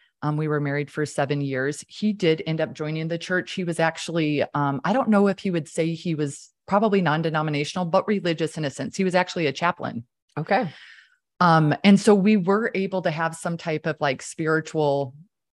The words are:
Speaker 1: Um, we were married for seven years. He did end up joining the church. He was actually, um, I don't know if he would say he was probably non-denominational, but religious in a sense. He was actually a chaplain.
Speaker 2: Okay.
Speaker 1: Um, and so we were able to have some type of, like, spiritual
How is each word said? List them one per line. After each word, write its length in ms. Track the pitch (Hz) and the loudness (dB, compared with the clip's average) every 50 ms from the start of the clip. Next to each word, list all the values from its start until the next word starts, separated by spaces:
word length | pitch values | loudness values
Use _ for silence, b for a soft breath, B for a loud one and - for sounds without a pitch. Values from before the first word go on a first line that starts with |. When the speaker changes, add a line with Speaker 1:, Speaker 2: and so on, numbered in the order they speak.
| _ _ _ - | _ _ _ -6
Speaker 1:
Um, 140 | 143 151 151 | -4 -4 -2
we 120 | 151 156 151 | -2 -2 0
were 120 | 151 147 | 0 -2
married 300 | 147 143 139 147 147 - | -2 -2 -2 -2 -4 -4
for 140 | - 156 151 | -4 -4 -4
seven 340 | 143 - 151 143 135 147 143 | -4 -2 -2 -2 0 0 -2
years. 440 | 143 135 131 127 131 143 151 - - _ | -2 -2 -2 -2 -2 -2 -4 -6 -12 _
He 240 | - - 214 214 | -8 -4 -2 -2
did 300 | 202 208 185 160 160 160 - | 0 2 2 2 2 2 0
end 140 | 160 160 156 | -4 -2 -2
up 120 | 160 156 139 | -2 -4 -4
joining 320 | - 156 151 156 160 160 160 | -6 -6 -6 -4 -4 -4 -4
the 100 | 170 165 | -6 -6
church. 340 | 165 - 185 180 175 - | -4 -2 -2 -2 -4 -4
He 120 | - 190 180 | -6 -6 -4
was 140 | 170 165 - | -4 0 2
actually, 640 | 165 160 160 - - - 165 170 156 151 147 139 - - - | 2 0 0 -2 -6 -4 0 0 0 2 2 0 0 0 0
um, 260 | 143 143 139 139 127 - | 0 0 0 0 -2 -2
I 80 | 175 | 0
don't 160 | 208 262 - 220 208 | 0 0 2 4 4
know 140 | 202 202 196 | 4 4 4
if 100 | 190 - | 2 0
he 120 | - 196 | -4 -2
would 180 | 170 165 139 - | -2 -2 -4 -4
say 260 | - 170 160 165 165 | -2 -2 -2 -2 -2
he 200 | 160 - 175 160 | -4 -4 -4 -2
was 340 | 143 151 139 - - - - _ _ _ | -2 -2 -4 -6 -10 -18 -20 _ _ _
probably 340 | - 190 202 226 214 202 196 | 0 0 2 2 4 2 2
non-denominational, 840 | 175 147 151 160 160 160 151 156 151 156 147 143 151 - - 185 180 | 2 2 0 0 0 0 0 -2 -2 0 -2 -2 -2 -4 -4 -4 -2
but 200 | 165 175 190 185 214 | 0 0 0 2 2
religious 480 | 208 190 165 175 165 160 160 151 - 165 | -2 -2 0 -2 -2 -2 -2 -4 -4 -4
in 60 | 156 | -6
a 60 | 135 | -4
sense. 260 | - - 139 - - | -4 -6 -8 -8 -4
He 80 | - 190 | -2 -2
was 100 | 185 170 | 2 2
actually 320 | 180 180 - - 180 160 | 0 0 0 -2 -2 -2
a 60 | 139 | -2
chaplain. 520 | - - 170 175 180 - - - - 117 - _ _ _ _ _ - | -2 0 -2 -2 -2 -2 -6 -8 -8 -10 -12 _ _ _ _ _ -10
Speaker 2:
Okay. 320 | 147 156 - 196 254 226 147 B B B B B B B B B B B _ _ - | -6 -2 0 0 0 0 -2 B B B B B B B B B B B _ _ 2
Speaker 1:
Um, 320 | 180 170 160 160 156 147 143 - - | 4 6 6 6 6 4 2 4 6
and 160 | 202 196 196 | 6 6 8
so 140 | - 226 208 | 8 6 6
we 200 | 196 180 214 214 | 6 6 4 4
were 360 | 202 170 190 196 214 240 - - | 4 2 2 0 0 0 -2 -2
able 260 | 190 190 185 190 185 | -4 -4 -2 -4 -2
to 100 | 170 175 | -2 -2
have 240 | 151 165 165 165 160 | -2 -2 -4 -4 -4
some 200 | - - 175 170 | -6 -6 -6 -6
type 300 | 165 - 170 156 151 - | -6 -4 -4 -4 -4 -4
of, 100 | 165 147 - | -4 -4 -2
like, 200 | 151 143 131 - | -2 -2 -2 -2
spiritual 920 | - - - - 160 156 156 160 156 - - 160 151 143 139 139 139 127 139 151 175 _ _ _ _ _ _ | -8 -14 -8 -4 -2 0 0 0 -2 -2 -2 0 0 2 0 0 -2 -6 -10 -18 -20 _ _ _ _ _ _